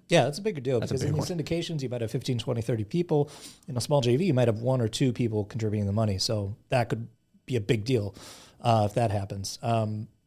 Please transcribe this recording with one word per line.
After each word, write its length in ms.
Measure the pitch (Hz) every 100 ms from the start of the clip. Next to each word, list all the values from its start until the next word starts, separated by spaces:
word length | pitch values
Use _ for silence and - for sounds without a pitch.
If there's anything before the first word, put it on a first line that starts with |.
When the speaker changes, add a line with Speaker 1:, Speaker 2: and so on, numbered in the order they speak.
| -
Speaker 1:
Yeah, 140 | 170
that's 160 | 127 147
a 20 |
bigger 200 | 214 156
deal 180 | 123 123
Speaker 2:
That's 120 | 113
a 40 | 131
Speaker 1:
because 80 |
in 100 | 139
Speaker 2:
big 80 | 147
Speaker 1:
these 80 | -
Speaker 2:
one. 100 | 170
Speaker 1:
syndications, 440 | - 165 165 160
you 60 | 131
might 120 | 123
have 80 | 113
fifteen, 300 | 131 127 120
twenty, 220 | - 117
thirty 200 | 113 113
people. 460 | 107 170 170 151 147 - - - -
In 100 | 120
a 40 |
small 200 | - 147
J 140 | 120 127
V, 100 | 190
you 80 |
might 140 | 127 120
have 120 | 110
one 200 | 120 131
or 60 | 113
two 260 | - 135
people 320 | 120 117 107 101
contributing 400 | 113 110 107 101
the 60 |
money. 240 | 101 110 95
So 380 | - 107 101 104 -
that 200 | 131 117
could 180 | 113 117 _ _ _ -
be 100 | 120
a 60 |
big 220 | 101 120
deal, 300 | 104 127 101 - - - - -
uh, 220 | 120 113 104
if 80 |
that 160 | - 117
happens. 460 | 104 98 101 98 -
Um, 440 | 120 113 107 107 - _